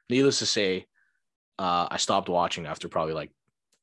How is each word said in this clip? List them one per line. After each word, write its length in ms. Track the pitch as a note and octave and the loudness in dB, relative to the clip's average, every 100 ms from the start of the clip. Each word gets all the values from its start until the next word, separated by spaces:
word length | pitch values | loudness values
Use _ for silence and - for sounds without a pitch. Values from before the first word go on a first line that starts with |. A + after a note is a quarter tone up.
| - | -2
needless 300 | B2+ C#3 C3 | 4 4 2
to 60 | A2 | 0
say, 400 | A2+ G2 F#2 - _ _ _ _ _ _ - | 0 0 0 -6 _ _ _ _ _ _ -4
uh, 260 | F#2 F2 E2+ | 0 2 0
I 80 | - | -2
stopped 300 | - G2 F#2+ | 0 0 2
watching 380 | F2 E2 - D#2 | 0 0 -2 -8
after 220 | D#2 E2+ | -10 -6
probably, 260 | F2+ D#2+ | -2 -2
like, 160 | D#2 D2+ _ _ _ _ _ | -4 -8 _ _ _ _ _